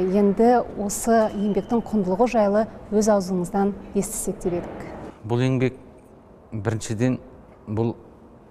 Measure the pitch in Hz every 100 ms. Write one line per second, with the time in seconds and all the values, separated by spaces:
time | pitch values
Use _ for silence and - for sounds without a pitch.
0 | 185 202 202 196 233 240 - - 202 -
1 | 233 226 220 208 208 196 190 233 - 220
2 | 180 185 240 233 202 208 220 - - 208
3 | 214 202 185 185 175 196 196 196 - 202
4 | 190 - - 180 190 175 - - - -
5 | - - 107 120 131 127 127 - - -
6 | - - - - - 110 110 110 - 107
7 | 127 120 - - - - - 107 117 -
8 | - - - - -